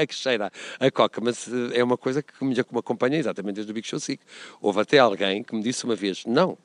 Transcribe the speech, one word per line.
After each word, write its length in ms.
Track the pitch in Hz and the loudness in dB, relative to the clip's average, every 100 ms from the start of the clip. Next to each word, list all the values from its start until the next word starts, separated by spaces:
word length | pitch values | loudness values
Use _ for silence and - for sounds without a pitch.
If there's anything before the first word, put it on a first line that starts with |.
| 147 | -2
que 80 | |
cheira 380 | - 135 117 101 - - - | -2 -2 0 -2 -6 -14 0
a 140 | 131 | 0
coca, 300 | - 113 - | 4 2 2
mas, 240 | 113 117 - | -2 -2 -4
eh, 320 | 123 120 120 | -4 -2 2
é 40 | |
uma 140 | 123 123 | 2 2
coisa 240 | 131 135 | 0 -4
que 220 | - - | -6 -6
me, 100 | 135 | -2
que 200 | 123 120 | 0 0
me 60 | 120 | -2
acompanha 380 | - 107 127 151 | -2 0 0 2
exatamente 380 | 117 90 98 101 | -2 -4 -6 -6
desde 160 | 107 | -6
o 20 | |
Big 140 | 107 - | -8 -6
Show 120 | - | -8
cinco. 240 | - 135 _ - - - | -6 -8 _ -20 -20 -4
Houve 200 | 104 98 | 0 0
até 180 | 107 147 | 4 6
alguém 420 | 120 98 95 98 | 6 4 0 0
que 140 | 123 113 | -4 -4
me 80 | |
disse 220 | 107 127 120 | -2 -4 -4
uma 100 | 107 | -2
vez, 300 | 101 90 - | -2 -4 0
"Não, 320 | 123 180 - | 2 2 0